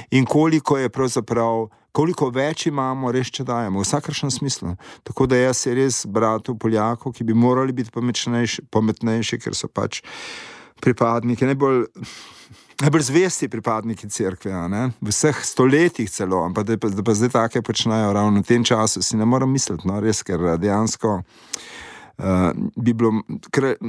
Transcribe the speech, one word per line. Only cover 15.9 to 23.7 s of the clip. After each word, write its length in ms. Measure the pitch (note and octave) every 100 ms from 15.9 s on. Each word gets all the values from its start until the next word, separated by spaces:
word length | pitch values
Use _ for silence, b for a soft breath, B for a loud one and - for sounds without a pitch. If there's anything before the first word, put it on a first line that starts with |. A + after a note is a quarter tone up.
| D3 G#2+
celo, 320 | - F#2 F#2 F2
ampak 200 | G#2 G#2+
da 100 | A2
pa, 140 | G#2+
da 140 | G2 G#2+
pa 100 | G#2
zdaj 180 | A#2+ A#2+
take 260 | A2+ B2 -
počnejo 480 | - A#2 A2 G#2
ravno 300 | G2+ G#2+ G2+
v 40 | F#2+
tem 180 | A#2+ A2+
času, 360 | A2+ G#2+ -
si 160 | - A2
ne 80 | A2+
morem 220 | C3 C3
misliti, 360 | C3+ - E2+ F#2+
no, 140 | G2+
res, 200 | A2 G2+ -
ker, 160 | E2+
eh, 140 | F2 E2
dejansko, 640 | G2+ G2+ A2+ - A2+ F#2+ - B B B B B B B B -
eh, 340 | F#2+ F2+ F2+ - G2 -
bi 180 | A#2
bilo, 280 | A2+ A2+ G#2+ - - -
kra-, 220 | C3+ C3+